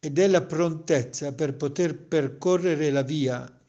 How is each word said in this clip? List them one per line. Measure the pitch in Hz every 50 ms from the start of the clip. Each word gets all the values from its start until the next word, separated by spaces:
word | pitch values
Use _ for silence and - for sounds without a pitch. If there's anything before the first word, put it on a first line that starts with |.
| -
e | 156 143
della | 151 190 196 190 175
prontezza | 170 180 170 156 170 170 160 156 160 - 165 139 120 - - - 151 143 139
per | - 160 143 135
poter | 127 151 143 143 - 180 165 151
percorrere | - - - - 160 143 135 139 - - 180 180 180 175 185 165 147 156 147
la | 139 139 135
via | 123 151 156 139 127 123 123 123 127 - _ _